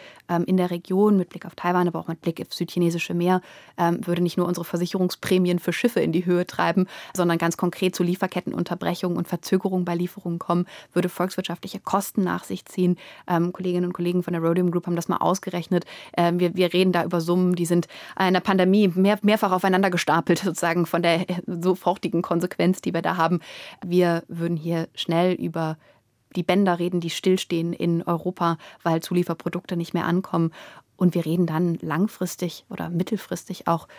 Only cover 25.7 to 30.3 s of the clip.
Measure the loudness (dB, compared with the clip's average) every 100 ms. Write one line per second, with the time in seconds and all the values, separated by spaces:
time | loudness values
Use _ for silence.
25.7 | -6 _ _ _ _ _ -4 2 4 4
26.7 | 2 0 -2 -4 -2 2 2 0 -2 -2
27.7 | -2 0 0 0 -2 -4 -2 0 0 -6
28.7 | -6 -2 0 0 0 0 -4 -6 -8 -6
29.7 | -6 -4 -4 0 0 0